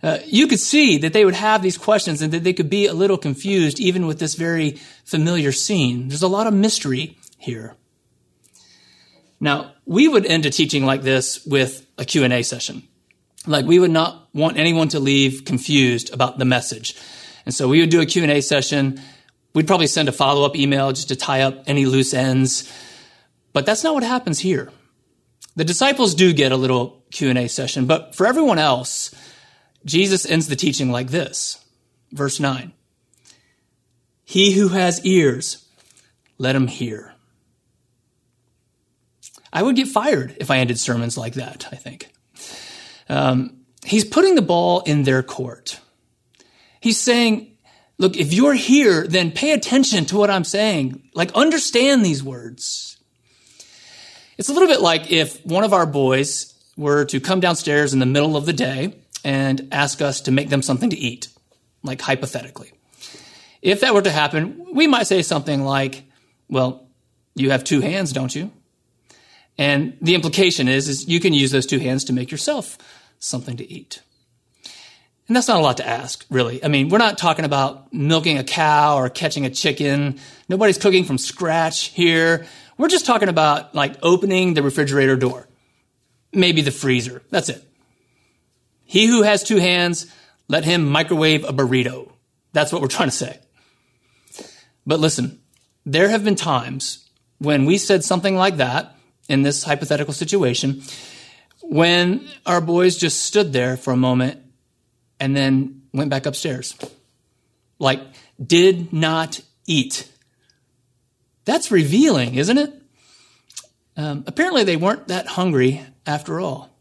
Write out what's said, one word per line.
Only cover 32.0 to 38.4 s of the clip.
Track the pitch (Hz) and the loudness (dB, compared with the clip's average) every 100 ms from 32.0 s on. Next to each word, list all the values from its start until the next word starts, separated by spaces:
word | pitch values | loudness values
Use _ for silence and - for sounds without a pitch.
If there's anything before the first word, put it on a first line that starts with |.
| _ | _
Verse | 143 139 - | -6 -6 -2
nine, | 143 127 123 - _ _ _ _ _ _ _ _ _ _ _ _ _ _ | -4 -4 -10 -20 _ _ _ _ _ _ _ _ _ _ _ _ _ _
"He | _ 185 196 | _ 2 4
who | 190 202 | 4 2
has | 180 180 175 | 2 0 0
ears, | 190 185 147 123 - - _ _ _ _ _ _ _ _ | 2 4 4 0 -8 -12 _ _ _ _ _ _ _ _
let | 127 | -2
him | 135 127 | 0 -2
hear." | - 120 107 - _ _ _ _ _ _ _ _ _ _ _ _ _ | -4 -10 -10 -16 _ _ _ _ _ _ _ _ _ _ _ _ _